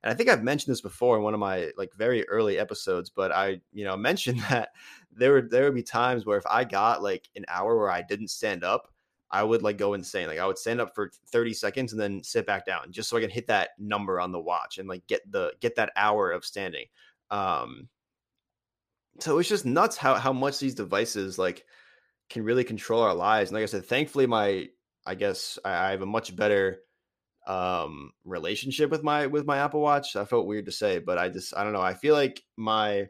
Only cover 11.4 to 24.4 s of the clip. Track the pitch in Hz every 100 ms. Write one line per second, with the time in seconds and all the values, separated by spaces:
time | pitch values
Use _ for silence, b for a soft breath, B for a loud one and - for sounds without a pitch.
11.4 | 117 107 101 117 123 110 101 98 - 117
12.4 | 107 98 - 90 65 90 107 117 110 104
13.4 | - 104 90 - 104 101 98 90 90 90
14.4 | 82 90 - - 95 92 - - 98 101
15.4 | 87 - 120 117 107 - 104 107 95 87
16.4 | - 101 95 73 60 b b b _ 104
17.4 | 95 80 60 60 - _ _ _ _ _
18.4 | _ _ _ _ _ _ _ - 156 151
19.4 | 170 208 135 143 220 - 147 123 127 131
20.4 | 139 139 135 120 95 98 113 107 95 90
21.4 | 92 90 _ b b b b b _ 120
22.4 | 107 123 123 110 - 113 110 87 92 110
23.4 | 95 107 110 101 90 127 151 139 127 113